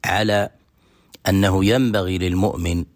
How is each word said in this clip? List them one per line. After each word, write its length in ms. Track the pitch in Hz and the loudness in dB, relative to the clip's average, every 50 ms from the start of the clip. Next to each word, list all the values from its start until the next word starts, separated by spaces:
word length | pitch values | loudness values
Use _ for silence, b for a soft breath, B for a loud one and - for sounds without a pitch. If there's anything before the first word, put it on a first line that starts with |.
| - | -4
على 440 | - 92 101 107 107 104 104 101 - _ _ _ _ b b b b b b b b b - _ - | -2 -2 0 0 0 0 0 -2 -4 _ _ _ _ b b b b b b b b b -8 _ 0
أنه 380 | 92 98 98 98 95 95 95 | 2 2 2 2 2 2 2
ينبغي 520 | 101 113 131 131 120 104 104 92 92 92 95 | 2 2 2 2 0 0 -2 -2 -2 -4 -2
للمؤمن 680 | 90 90 87 92 98 104 - - 85 87 87 87 82 - _ | -2 -2 0 0 0 0 -2 -4 -4 -2 -2 -4 -4 -6 _